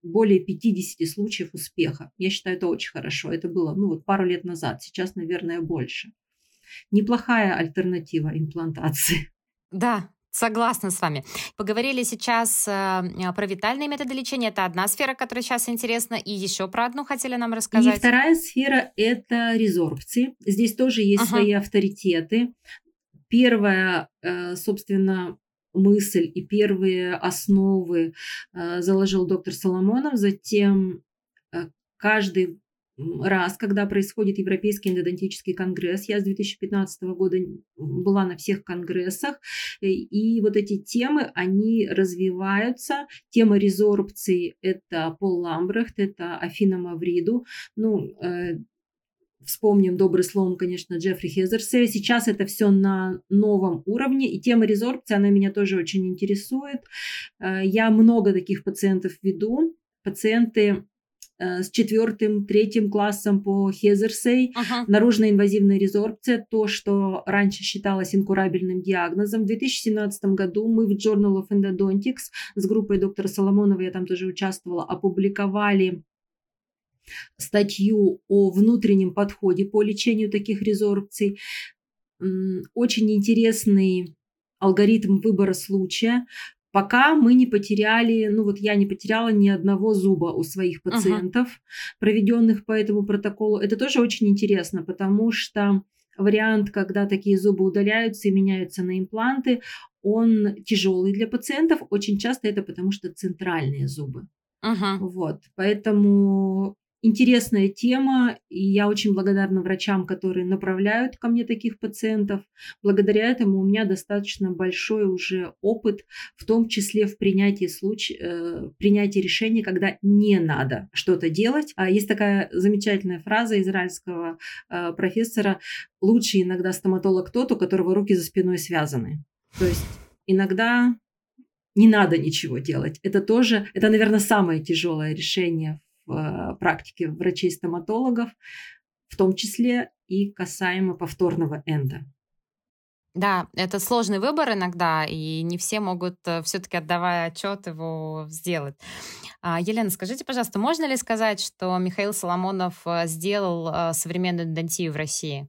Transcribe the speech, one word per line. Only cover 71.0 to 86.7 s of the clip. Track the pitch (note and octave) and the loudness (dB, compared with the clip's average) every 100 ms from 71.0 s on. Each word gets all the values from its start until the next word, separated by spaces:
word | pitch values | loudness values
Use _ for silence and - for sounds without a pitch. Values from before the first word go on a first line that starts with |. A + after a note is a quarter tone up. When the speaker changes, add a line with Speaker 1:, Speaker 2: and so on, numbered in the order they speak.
| G#3+ G#3 G3+ F#3+ | 2 2 2 2
Speaker 1:
of | F#3+ | 0
Endodontics | G3+ G3 F3+ G3 G3 A3+ B3+ - - - - | 0 0 0 0 0 -2 -6 -12 -14 -10 -4
с | F#3+ | 0
группой | A3 G#3 G3 | 0 0 0
доктора | F#3+ G3 G3 | 0 -2 -6
Соломонова, | G3+ G3 G3+ G3+ F#3 | 0 4 4 4 2
я | F#3 | -2
там | F#3 F3+ | -4 -4
тоже | F3+ F#3 | -4 -4
участвовала, | F3+ G3 F#3+ F3 F3 - | -2 -4 -4 -6 -6 -4
опубликовали | F#3 G3 F3+ G3 G3 G3 G3+ G#3 G3 F#3 F3 _ _ _ _ _ _ _ _ _ _ - - - _ | -2 -2 0 -2 0 -2 0 2 4 2 -2 _ _ _ _ _ _ _ _ _ _ -20 -20 -20 _
статью | - G#3 G3+ G3 G3 G#3+ G3 - _ | -2 0 0 2 2 4 4 2 _
о | G3+ G3 | 4 4
внутреннем | F#3 G#3+ A#3+ G#3 G3 F#3 | 6 4 4 4 4 2
подходе | G3 G3+ - F#3+ F#3 G3 | 0 -2 0 0 2 2
по | G#3+ | 2
лечению | G#3+ G3+ A#3+ A3 G#3+ | 0 0 0 0 0
таких | G#3 G#3 G3+ | -2 -2 -2
резорбций. | G#3 G3+ G#3 G3+ G3 - G3+ G3+ - - - _ _ _ _ _ | 0 0 2 0 -4 -2 -2 -2 -12 -14 -14 _ _ _ _ _
М, | F#3+ F#3+ F#3+ F#3 - | -4 -2 -4 -6 -8
очень | - A#3+ A3+ G#3+ | -2 0 2 2
интересный | G#3 G3+ A3+ A3+ A3 A3 G3 F#3+ F#3 F3+ _ _ _ _ _ | 2 4 4 4 2 4 4 4 0 -4 _ _ _ _ _
алгоритм | F#3+ F#3+ G#3 A3+ G#3 G3 | 2 6 6 4 4 2
выбора | A3 F#3+ G3 | 2 2 2
случая. | F#3 - G3 F#3 - A3+ A#3+ B3 - - _ _ | 0 -2 -2 -2 -2 0 0 -2 -16 -18 _ _